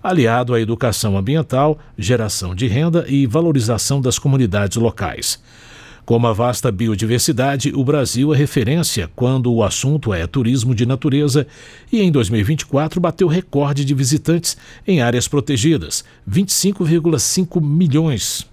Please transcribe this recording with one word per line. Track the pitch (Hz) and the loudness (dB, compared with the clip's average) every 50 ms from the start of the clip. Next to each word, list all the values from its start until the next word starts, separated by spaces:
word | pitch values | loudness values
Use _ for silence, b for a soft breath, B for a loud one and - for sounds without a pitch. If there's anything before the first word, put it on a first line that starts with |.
aliado | _ - 185 175 127 113 113 120 127 120 123 | _ 0 2 2 4 4 2 0 0 0 0
à | 117 | 0
educação | 113 107 117 113 - 120 101 - - 107 98 98 | 0 0 -2 -2 -2 -2 -2 0 -2 -2 0 0
ambiental, | 95 98 139 160 147 - - 127 139 151 156 151 B B B - | 0 0 0 -2 -2 0 0 0 2 2 0 -2 B B B -8
geração | 101 85 127 120 113 107 - - 95 90 90 | -2 0 0 0 0 -2 -4 -6 -6 -6 -6
de | 90 120 127 | -4 -2 0
renda | 98 123 156 170 165 175 160 - | 0 0 0 2 0 0 0 0
e | 135 139 139 | 0 0 0
valorização | 123 101 156 170 170 156 139 117 107 123 110 - - 143 139 | 2 2 0 0 2 2 0 0 0 -2 -2 -2 -2 -2 0
das | 131 127 117 | 0 0 -2
comunidades | - - 143 135 135 127 107 87 104 101 98 - | 0 0 0 2 2 2 2 0 0 -2 -2 -2
locais. | 113 113 117 - - 101 85 - - - - - - B B B B B B B B B B B B B | 0 0 0 -2 -2 -8 -8 -8 -6 -6 -6 -8 -8 B B B B B B B B B B B B B
Com | - 120 | 0 0
uma | 117 117 117 110 | 2 2 2 0
vasta | 101 120 120 123 - - 131 107 | 2 0 -2 -2 -2 -2 -4 -2
biodiversidade, | 90 117 113 107 98 110 110 117 120 - - 151 113 127 139 139 139 117 143 - | -2 -2 -2 -2 -2 0 0 0 0 0 0 0 0 0 -2 -2 -2 -2 -2 -2
o | - 135 | 0 0
Brasil | 123 151 151 131 - - 123 135 147 151 | 0 2 0 0 -2 0 0 0 2 2
é | |
referência | 135 147 139 - 147 117 101 139 170 165 - - - 87 80 - | 2 2 2 0 0 0 2 0 0 0 -2 -2 -4 -6 -6 -4
quando | - 120 123 131 131 123 123 120 | -2 0 0 2 2 2 2 2
o | 113 110 | 2 2
assunto | 95 - - - 131 147 156 - 120 98 | 0 0 -2 -2 0 0 0 0 -2 -2
é | 87 80 | -2 -4
turismo | 76 - 143 123 113 127 135 110 123 131 | -4 -2 -2 0 0 0 0 0 0 0
de | 101 123 | 0 0
natureza | 117 135 131 - 156 127 143 147 147 123 151 139 B B B B B B B B B - | 0 0 -2 -2 0 0 2 0 2 2 0 -2 B B B B B B B B B 0
e, | 226 | 2
em | 202 180 | 2 4
dois | 156 143 117 90 | 4 2 2 2
mil | 113 113 | 0 0
e | 101 | 0
vinte | 98 156 147 - | 0 0 -2 -4
e | |
quatro, | - - 131 151 156 - 190 | -2 -2 0 0 0 -2 -2
bateu | 175 175 - - 190 175 | -2 -2 0 2 0 2
recorde | 151 180 185 - - 143 143 139 143 139 143 | 2 0 -2 -2 -2 0 0 0 0 -2 0
de | 135 143 | 0 0
visitantes | 131 139 120 139 151 - - 165 170 165 - - B B B B B B - | 0 0 0 0 0 0 0 0 0 0 -4 -8 B B B B B B 0
em | 190 160 123 | 2 2 2
áreas | 117 120 123 117 - | 2 2 0 -2 0
protegidas, | - 147 131 - 147 117 98 160 165 131 82 78 - - - b b b b | -2 -2 0 0 -2 0 2 2 2 2 -2 -4 -8 -10 -10 b b b b
vinte | - 98 156 202 190 | -2 0 0 0 0
e | - | -2
cinco | - - 190 202 - 185 | -2 0 -2 0 0 0
vírgula | 156 165 170 156 170 160 135 | 2 2 2 2 2 0 0
cinco | - - - - 185 175 - 180 | 0 -2 0 -2 -2 0 0 -2
milhões. | 160 147 147 165 185 165 127 147 160 160 139 104 - - - - - - | 0 2 2 2 2 2 2 2 2 2 0 -2 -4 -6 -8 -8 -10 -14